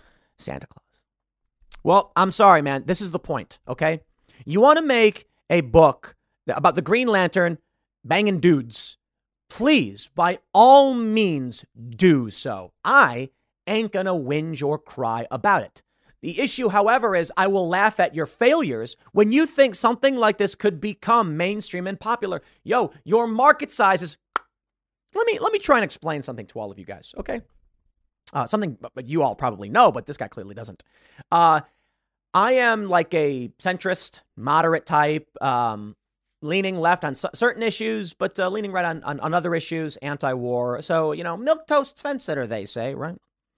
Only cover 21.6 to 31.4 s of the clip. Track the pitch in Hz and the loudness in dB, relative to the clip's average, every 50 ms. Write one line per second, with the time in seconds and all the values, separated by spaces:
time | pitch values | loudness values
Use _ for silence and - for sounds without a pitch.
21.6 | - - - 180 180 190 196 - - 214 240 226 208 190 175 147 - _ _ _ | -8 -8 -8 -8 -8 -8 -10 -8 -6 -6 -6 -4 -4 -6 -8 -8 -10 _ _ _
22.6 | - - 226 247 196 - - - - - 196 233 233 233 220 226 269 302 294 294 | -6 -4 -2 -2 -2 -4 -6 -12 -4 0 0 2 2 0 0 2 4 4 4 2
23.6 | 294 - - - 214 190 190 160 180 156 - - _ _ - - _ _ _ _ | -2 -6 -2 2 2 2 2 0 -2 -8 -12 -14 _ _ -10 -10 _ _ _ _
24.6 | _ _ _ _ _ _ _ _ _ _ - 403 453 466 427 - - 440 440 403 | _ _ _ _ _ _ _ _ _ _ -4 -2 -2 -2 -2 -2 -2 -2 -2 -2
25.6 | - 330 277 233 202 - - - 151 165 156 143 123 - 120 110 101 - - 113 | 0 0 0 0 0 -4 -8 -10 -8 -8 -8 -8 -8 -12 -12 -14 -14 -14 -12 -12
26.6 | 107 101 98 104 87 98 98 85 - - - - - - 262 233 - _ _ _ | -12 -12 -14 -16 -16 -18 -16 -16 -18 -16 -14 -12 -10 -8 -10 -10 -12 _ _ _
27.6 | _ _ _ _ _ _ _ _ _ _ _ _ - - - 139 123 113 - 214 | _ _ _ _ _ _ _ _ _ _ _ _ -16 -10 -6 -6 -4 -4 -4 -4
28.6 | 208 160 117 - 123 117 - 131 120 120 156 165 143 123 101 - 139 120 107 92 | -4 -6 -8 -10 -16 -16 -14 -14 -10 -4 -2 0 0 0 -2 -2 -4 -4 -4 -6
29.6 | 101 104 139 226 247 185 - - - - 143 - 120 101 - - 95 101 101 113 | -8 0 4 4 4 4 4 0 -6 -10 -10 -10 -10 -12 -12 -14 -16 -16 -16 -16
30.6 | 113 107 90 - - _ _ _ _ _ _ - - - 165 170 | -16 -16 -18 -20 -20 _ _ _ _ _ _ -18 -4 0 4 6